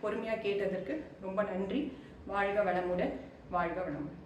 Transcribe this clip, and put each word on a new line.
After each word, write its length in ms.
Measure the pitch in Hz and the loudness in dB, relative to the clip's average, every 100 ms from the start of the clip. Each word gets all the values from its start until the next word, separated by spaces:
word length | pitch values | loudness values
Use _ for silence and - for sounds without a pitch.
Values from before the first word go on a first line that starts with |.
பொறுமையா 380 | 214 220 226 220 | 0 -2 0 0
கேட்டதற்கு 640 | 202 202 190 180 - 311 - - | 2 2 2 0 -2 -4 -4 -8
ரொம்ப 220 | 190 190 | -4 0
நன்றி. 540 | 196 190 196 247 294 - - - - | 0 2 0 2 0 -4 -14 -14 -2
வாழ்க 380 | 196 196 202 | 2 4 4
வளமுடன், 500 | 190 180 180 180 254 277 - - - | 4 4 2 2 2 0 -10 -14 -2
வாழ்க 320 | 175 175 185 | 0 2 0
வளமுடன். 360 | 180 147 147 - | -2 -2 -6 -8